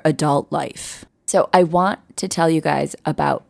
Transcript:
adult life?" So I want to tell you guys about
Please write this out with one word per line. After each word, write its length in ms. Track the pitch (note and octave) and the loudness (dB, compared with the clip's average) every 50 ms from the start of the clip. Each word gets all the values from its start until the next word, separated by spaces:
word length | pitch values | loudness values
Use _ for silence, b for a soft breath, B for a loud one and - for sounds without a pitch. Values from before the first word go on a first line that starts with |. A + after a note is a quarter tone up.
| - | 0
adult 480 | D#3 C#3+ - D#3+ C#3+ C#3+ C#3+ - - | 0 0 2 2 2 2 0 0 -2
life?" 540 | - D#3+ C#3 - - - - - - - - _ _ _ - | -6 -6 -6 -6 -10 -14 -14 -14 -16 -18 -20 _ _ _ -8
So 240 | - - - - - - | 0 0 0 2 4 4
I 80 | F#3 F3+ | 2 4
want 360 | D#3+ E3+ F3 F#3 G3 - - _ _ - - | 4 2 2 2 0 -2 -6 _ _ -10 -10
to 100 | G3 F3+ | -8 -6
tell 220 | - F3 E3 E3 | -2 0 2 2
you 100 | E3 D#3 | 2 2
guys 340 | - D#3 D3 C#3 D3 D3 - - - | 0 0 0 0 -2 -4 -6 -6 -6
about 380 | D#3 D3 - D3 C#3+ C3+ - _ | -4 -2 0 0 -2 -2 -4 _